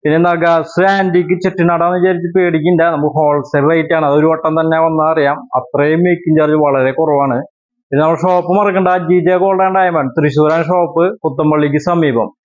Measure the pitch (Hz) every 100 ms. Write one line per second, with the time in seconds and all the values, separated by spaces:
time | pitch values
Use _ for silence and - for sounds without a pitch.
0 | 151 160 175 170 170 165 160 - 190 196
1 | 190 175 175 170 185 185 170 170 170 180
2 | 185 175 170 185 180 160 156 175 170 156
3 | 151 143 151 147 139 143 143 165 156 160
4 | 151 147 156 160 160 156 160 160 165 160
5 | 156 160 139 147 - 127 - 143 147 160
6 | 180 175 175 156 151 151 147 135 131 135
7 | 160 143 139 123 - _ _ _ _ 139
8 | 156 165 185 180 170 190 208 185 185 180
9 | 165 180 165 180 190 190 190 190 185 170
10 | 135 123 147 135 151 160 160 180 170 147
11 | 180 208 160 135 151 151 147 147 151 170
12 | 156 117 110 _